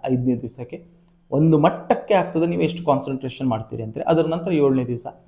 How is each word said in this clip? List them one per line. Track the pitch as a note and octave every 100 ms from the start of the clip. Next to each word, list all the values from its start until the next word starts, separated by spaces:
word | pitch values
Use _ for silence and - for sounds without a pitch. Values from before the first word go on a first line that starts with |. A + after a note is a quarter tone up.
| C3+
ಐದನೇ | B2+ B2+ A#2+
ದಿವಸಕ್ಕೆ | B2 - A#2+ E3+ - _ _ _ -
ಒಂದು | C3+ D#3+ D3+
ಮಟ್ಟಕ್ಕೆ | D#3+ - - - -
ಆಗ್ತದೆ | G3 E3+ D#3+ E3+
ನೀವು | E3+
ಎಷ್ಟು | D#3+ -
ಕಾನ್ಸಂಟ್ರೇಷನ್ | D3 C3 C#3 C3 C3 - C3
ಮಾಡ್ತೀರಿ | A2 - A#2
ಅಂತೀರಿ. | A2 C#3+
ಅದರ | - E3 D#3+
ನಂತರ | E3+ E3+
ಏಳನೇ | D#3+ C#3 C3
ದಿವಸ, | B2 A#2+ - -